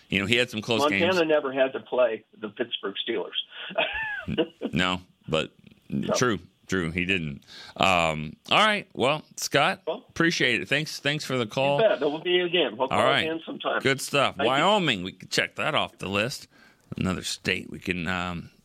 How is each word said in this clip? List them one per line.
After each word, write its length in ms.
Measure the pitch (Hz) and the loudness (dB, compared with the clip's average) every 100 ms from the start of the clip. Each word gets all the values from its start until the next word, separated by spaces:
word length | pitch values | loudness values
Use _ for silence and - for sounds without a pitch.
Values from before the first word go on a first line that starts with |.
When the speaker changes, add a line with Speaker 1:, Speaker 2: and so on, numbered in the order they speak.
| - | -4
Speaker 1:
You 120 | 95 | 0
know, 60 | 98 | 2
he 100 | 120 | 2
had 120 | 123 | 2
some 120 | 110 | -2
close 180 | 107 113 | -2 0
Speaker 2:
Montana 300 | 147 - 175 | 2 4 2
Speaker 1:
games. 100 | 185 160 | 2 2
Speaker 2:
never 260 | 151 139 | 2 2
had 200 | 135 131 | 0 0
to 80 | 113 | 0
play 420 | - 120 120 110 - - | -4 2 2 0 -10 -12
the 80 | 107 | -10
Pittsburgh 440 | 110 117 - 101 98 - | -8 -6 -6 -6 -6 -4
Steelers. 720 | 107 - - - - - - | -4 -4 -6 -8 -12 -8 -4
<laughs> 460 | - 880 880 831 659 | -2 -4 -6 -8 -4
Speaker 1:
N-, 180 | - - - - | -2 -4 -6 -4
no, 280 | 82 92 90 - _ - | 0 0 -2 -6 _ -4
but 240 | 80 - _ - - - 69 - | -2 -2 _ -20 -20 -8 -4 -2
Speaker 2:
So. 60 | |
Speaker 1:
true, 240 | - 123 95 - _ - | 0 0 -2 -6 _ -4
true. 240 | 92 82 | -2 0
He 120 | 90 | -2
didn't. 380 | 90 95 78 71 - - - - | 0 -2 -2 -8 -14 -18 -10 0
Um, 600 | 95 87 82 78 76 - - | 4 4 4 0 -6 -12 0
all 140 | 160 | 2
right. 220 | 214 208 - | 4 2 -4
Well, 300 | - 123 151 - - | -2 0 0 -6 -10
Scott, 460 | - 139 160 - - | -2 2 2 0 -4
Speaker 2:
Well, 160 | 170 - | -8 -6
Speaker 1:
appreciate 520 | - 165 165 131 113 | 0 0 2 2 2
it. 60 | - | 0
Thanks, 320 | 139 151 - | -2 -2 -4
thanks 240 | 139 147 | -4 -2
for 120 | - 131 | -2 -2
the 100 | 110 | -2
call. 340 | - 135 143 | 0 2 4
Speaker 2:
You 60 | 214 | 4
bet. 100 | 123 | 4
There 80 | 147 | 0
will 120 | 156 | -2
be 160 | 175 180 | 0 2
again. 360 | 180 175 127 110 | 2 0 0 0
We'll 60 | 131 | 0
Speaker 1:
All 100 | 101 | 2
Speaker 2:
call 40 | |
Speaker 1:
right. 200 | 123 135 | 4 2
Speaker 2:
again 160 | 160 165 | 0 -4
sometime. 360 | - 143 147 - | -8 -8 -4 -2
Speaker 1:
Good 200 | 131 135 | 0 0
stuff. 360 | - 143 117 95 | 0 2 2 2
Speaker 2:
Thank 80 | |
you. 60 | 107 | 2
Speaker 1:
Wyoming, 520 | 135 180 214 160 104 | 4 4 4 2 0
we 80 | 90 | -4
can 160 | - - | -10 -2
check 280 | - 92 - | 2 2 0
that 180 | 127 | -2
off 240 | 135 90 - | 0 0 -4
the 100 | 90 | -2
list. 380 | 101 117 - - _ - _ _ - | 0 0 -4 -14 _ -20 _ _ -4
Another 240 | 92 87 | -2 -2
state 480 | - - - 92 - | -4 -4 -2 -2 -4
we 80 | 76 | -8
can, 280 | 90 90 82 | -6 -4 -2
um, 440 | 92 90 87 - - | -4 -4 -6 -10 -18